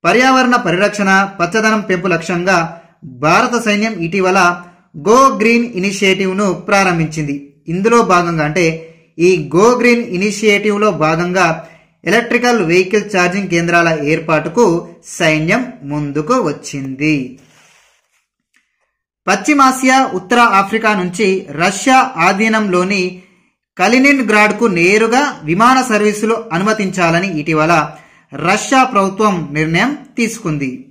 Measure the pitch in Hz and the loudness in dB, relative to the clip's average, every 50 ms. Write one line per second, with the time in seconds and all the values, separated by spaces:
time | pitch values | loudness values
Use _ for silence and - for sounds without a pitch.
0 | - - 233 240 254 262 262 262 254 240 247 240 - - 170 - 208 202 202 - | 0 2 2 4 4 4 4 4 2 2 2 0 0 0 0 0 0 -2 -2 -2
1 | 202 196 190 196 196 196 196 - 170 170 175 220 214 220 220 214 196 - 185 175 | 0 2 2 2 0 -2 -4 -6 -4 -2 -2 0 0 0 0 -2 -2 -2 -4 -2
2 | 170 185 170 165 - - 185 170 175 190 190 170 165 165 - - _ _ _ _ | 0 -2 -2 -2 -4 -4 -4 -2 0 0 0 0 -2 -4 -10 -18 _ _ _ _
3 | - 131 127 120 139 156 175 208 240 233 233 226 233 214 208 202 214 226 220 170 | -20 -20 -10 -4 0 2 2 2 2 0 -2 -2 -2 -2 -2 0 -2 -4 -4 -6
4 | 165 165 175 196 185 185 185 196 180 175 175 180 - - _ _ _ _ - 156 | -6 -4 -2 0 0 2 2 2 2 2 0 -4 -12 -20 _ _ _ _ -18 -6
5 | 143 185 226 262 269 269 214 190 220 233 233 233 233 - - 180 185 202 196 - | 0 2 4 6 6 4 2 2 0 2 2 2 0 -2 -4 -4 -4 -4 -2 0
6 | 202 190 190 190 196 185 185 196 208 196 170 165 - - 202 196 190 185 170 165 | 0 0 2 0 -2 -2 -2 -2 -2 -2 -2 -4 -2 0 0 2 2 2 0 0
7 | 160 151 - 160 151 139 143 143 - - _ _ _ - 165 185 190 226 233 233 | -2 -4 -4 -6 -6 -6 -6 -8 -10 -18 _ _ _ -6 -6 -2 0 2 4 4
8 | 214 180 185 175 165 175 170 160 147 151 151 185 170 160 160 - - - - _ | 4 4 2 2 2 0 -2 -2 -2 -2 0 0 0 0 -2 -4 -12 -18 -20 _
9 | _ _ _ - 170 185 185 165 147 131 143 175 208 240 247 - 226 240 240 240 | _ _ _ 2 2 2 2 2 -2 0 2 4 4 4 4 4 4 2 2 2
10 | 226 - 185 175 196 214 196 - 220 214 202 196 202 214 202 202 208 214 180 147 | 0 -6 -4 -2 -2 -2 -2 0 0 2 2 2 0 -2 0 2 0 0 0 0
11 | 156 156 165 165 175 180 180 190 180 165 160 - - - - - _ _ _ _ | 0 0 0 0 -2 -2 0 0 0 0 -2 -4 -10 -18 -20 -20 _ _ _ _
12 | - 165 190 233 233 - 240 233 233 247 240 220 180 156 170 185 190 185 220 208 | -4 0 0 0 0 0 -2 0 2 2 2 2 0 2 2 2 2 2 -2 -2
13 | 196 202 - 185 180 180 180 202 196 165 170 170 170 170 170 175 170 165 160 151 | -2 -2 -2 0 0 0 -2 -4 -4 -2 -2 -2 0 0 0 2 2 2 0 -2
14 | 147 147 160 160 156 - 156 151 151 165 - 240 240 190 165 170 170 - - - | 0 -2 -2 -2 0 -2 -2 -2 -2 -2 0 2 2 2 2 -2 -4 -10 -20 -20
15 | _ - - - 175 156 156 156 156 170 202 254 247 - - - 143 139 147 151 | _ -18 -6 -2 0 0 0 0 0 0 -2 -2 -2 -6 -10 -16 -12 -8 -6 -6
16 | 147 143 139 151 151 156 254 254 208 156 135 - - - - 139 135 135 135 135 | -6 -4 -4 -4 -2 0 0 0 0 -2 -4 -6 -12 -12 -10 -10 -8 -10 -6 -4
17 | 147 156 151 139 127 - - - _ _ _ _ _ _ _ _ _ _ _ _ | -2 0 0 -2 -4 -8 -12 -20 _ _ _ _ _ _ _ _ _ _ _ _
18 | _ _ _ _ _ _ _ _ _ _ _ _ _ _ _ _ _ _ _ _ | _ _ _ _ _ _ _ _ _ _ _ _ _ _ _ _ _ _ _ _
19 | _ _ _ _ _ 185 196 196 196 302 302 285 269 262 254 262 269 262 254 262 | _ _ _ _ _ -2 -2 -2 0 0 2 4 4 2 2 2 2 2 4 4
20 | 262 - 180 185 185 - 247 240 233 220 196 196 196 196 214 220 220 214 208 190 | 2 0 -4 -8 -4 0 4 4 4 4 4 2 0 0 -4 -2 0 0 0 0
21 | 180 180 - - 214 190 190 185 - - 139 147 - 202 196 - - - 262 262 | -4 -4 -2 0 0 0 0 -2 -4 -8 -6 -2 -2 -2 -2 -2 0 2 4 4
22 | 240 - - 160 165 190 196 190 220 226 220 220 214 196 180 180 180 190 208 196 | 2 0 -2 0 0 0 2 0 0 0 0 0 0 0 0 0 0 0 -2 -2
23 | 180 185 180 - - _ _ _ _ _ _ _ _ _ _ - 180 208 240 262 | -2 -4 -6 -12 -20 _ _ _ _ _ _ _ _ _ _ -2 0 2 4 4
24 | 269 285 285 269 233 202 214 214 208 208 196 202 233 220 180 170 170 185 202 214 | 4 4 2 2 0 0 2 2 2 2 2 0 0 0 2 2 2 2 4 2
25 | 226 226 240 262 294 277 - - 156 147 170 196 226 247 262 262 247 - 214 208 | 2 2 2 0 0 -2 -6 -8 -4 -4 0 2 4 4 4 4 2 0 0 2
26 | 208 208 202 208 220 214 208 - - - 160 170 196 214 214 - 202 185 - 190 | 2 0 0 0 -2 -2 -2 -4 -4 -6 -4 -2 0 -2 0 -2 -2 -4 -2 0
27 | 175 165 165 170 190 196 170 151 147 165 156 156 156 160 170 160 147 - - - | 0 0 2 0 -2 -2 -4 -6 -4 -2 0 0 2 2 2 0 0 -2 -8 -18
28 | - _ _ _ _ _ 143 139 147 175 202 214 - - 277 262 262 254 254 202 | -20 _ _ _ _ _ -10 -4 -2 0 0 0 0 0 2 2 2 2 2 0
29 | 196 190 190 202 214 208 190 170 151 139 143 151 156 160 165 175 220 262 294 - | 0 0 0 0 0 0 0 -2 -6 -6 -4 -2 -2 0 0 0 0 -2 -4 -6
30 | - - _ - 233 220 - - - 170 151 143 139 127 123 - - - | -12 -12 _ -4 -4 -4 -4 -6 -6 -6 -4 -4 -6 -6 -8 -10 -16 -20